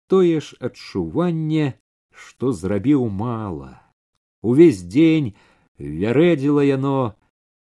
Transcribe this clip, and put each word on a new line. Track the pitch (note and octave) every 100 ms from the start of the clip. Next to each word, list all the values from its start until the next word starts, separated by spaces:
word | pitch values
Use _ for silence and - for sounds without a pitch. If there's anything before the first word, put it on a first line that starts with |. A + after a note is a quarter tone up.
| -
тое | F#3+ F3+ D#3+
ж | - -
адчуванне, | B2 - - G2+ E2 A2 F3 D#3+ D#3 D#3 D3 - _ _ _
што | - - - B2+
зрабіў | G#2 F#2 G2+ F#2+ D3 A#2+
мала. | G2 A#2+ A2+ G#2+ D#2 C2+ C2 _ _ _ _ _ _
Увесь | G#2 B2+ E3+ G2+
дзень | F2 A2 E3 D#3+ B2+ - _ _ _ -
вярэдзіла | - D3 G#2+ B2+ F3 D#3+ C#3 D3 C#3+
яно, | C3+ C#3 C3+ B2 - _ _ _ _